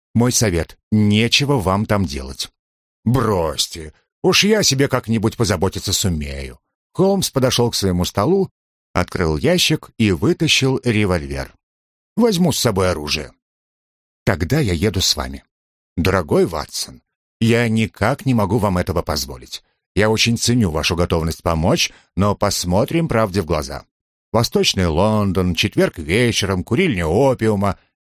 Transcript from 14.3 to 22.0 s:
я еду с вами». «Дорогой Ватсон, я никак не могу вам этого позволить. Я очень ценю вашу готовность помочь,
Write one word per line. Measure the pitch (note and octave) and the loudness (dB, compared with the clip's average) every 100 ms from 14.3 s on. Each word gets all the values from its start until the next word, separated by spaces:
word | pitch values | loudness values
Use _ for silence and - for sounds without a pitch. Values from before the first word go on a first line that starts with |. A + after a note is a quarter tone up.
| E2+ E2+ D3+ | -2 0 0
я | A2+ | 0
еду | E2 G#2 F#2 | 0 0 0
с | - - | -2 -2
вами». | C2 C2+ - _ _ _ _ - | -6 -12 -18 _ _ _ _ -4
«Дорогой | F#2 F#2 D#2+ F3+ F3+ | 0 0 0 0 0
Ватсон, | D#2+ C#2+ - - B1+ _ _ _ _ | -4 -8 -10 -12 -14 _ _ _ _
я | A2+ A#2 A#2 | 2 2 2
никак | A2 G#2+ - G#2+ C#3+ C3+ | 0 -2 -2 -2 0 0
не | |
могу | A#2 F#2+ A2+ | 0 2 0
вам | G2+ F2+ | 0 0
этого | - E2 | 0 -2
позволить. | - D2+ C#2 C2 B1 - _ _ _ F#2 | -2 -4 -6 -12 -16 -18 _ _ _ 0
Я | G#2+ | 2
очень | A2 A#2 A#2 | 2 2 0
ценю | - B2 F#2 | 0 2 2
вашу | D#2 - E2+ | 0 -2 -2
готовность | F2 E2+ D#2+ - | 0 0 -2 -2
помочь, | F2 D#2+ F#2 E3+ - - | -2 0 2 0 -2 -6